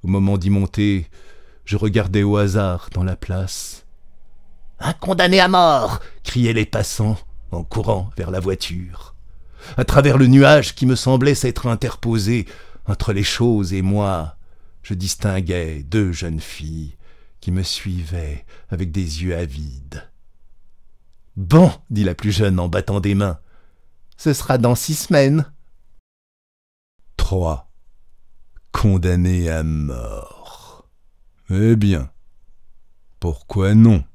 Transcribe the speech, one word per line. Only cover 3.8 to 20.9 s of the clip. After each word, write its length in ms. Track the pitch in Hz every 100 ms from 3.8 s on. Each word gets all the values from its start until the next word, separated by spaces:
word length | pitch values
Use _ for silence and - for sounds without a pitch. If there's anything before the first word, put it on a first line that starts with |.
| - - - - - - - - - -
Un 120 | 147
condamné 480 | - 180 185 180 185
à 80 | 185
mort ! » 520 | 185 170 139 107 110 - -
criaient 280 | - 123 117
les 140 | 110 107
passants 500 | 107 104 - 107 104 - - -
en 120 | 85
courant 460 | 82 117 107 101 95 -
vers 120 | 90
la 100 | 92
voiture. 760 | 90 92 - 87 87 87 - - - - - - - -
À 60 |
travers 340 | 123 123 143 131
le 80 | 127
nuage 480 | 135 139 151 -
qui 100 | -
me 100 | 127
semblait 400 | 123 131 131 135
s'être 320 | 135 127 - 123
interposé 800 | 113 123 - 117 113 101 120 90 - - -
entre 300 | - 101 -
les 80 | 98
choses 500 | 101 - 120 107 92
et 80 | 95
moi, 560 | 92 104 101 90 78 - - - - -
je 100 | -
distinguais 920 | 92 92 - 104 95 87 90 80 76
deux 300 | 69 110 98
jeunes 280 | 80 85 80
filles 560 | - - 78 80 76 - - - - -
qui 100 | -
me 120 | 92
suivaient 840 | 90 - 101 90 80 87 78 73 - - -
avec 240 | 90 92
des 300 | 87 87 78
yeux 120 | 90
avides. « 760 | 85 85 67 73 65 69 - - - - - - - - - -